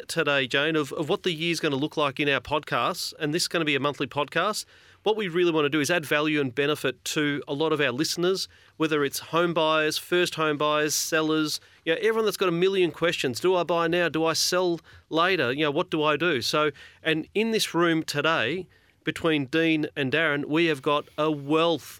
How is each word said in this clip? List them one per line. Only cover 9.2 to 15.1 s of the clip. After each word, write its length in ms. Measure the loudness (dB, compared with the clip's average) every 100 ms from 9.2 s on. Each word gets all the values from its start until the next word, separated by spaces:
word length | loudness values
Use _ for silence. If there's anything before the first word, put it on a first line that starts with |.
| -4 0 0
buyers, 440 | 2 2 2 0 -2
first 380 | -2 0 0 0
home 220 | -2 0
buyers, 380 | 0 0 0 -2
sellers, 640 | -2 0 2 0 0 -4 -10 -12 -4
you 80 |
know, 60 | 0
everyone 220 | 0 2
that's 140 | 0 0
got 100 | 0
a 60 |
million 380 | 2 2 4 0
questions. 480 | 2 -2 0 -4 0
Do 160 | 2 2
I 80 |
buy 240 | 2 2 2
now? 200 | 2 0
Do 160 | 2
I 100 | 0
sell 460 | 0 0 2 0 -2 -6 -20
later? 420 | -4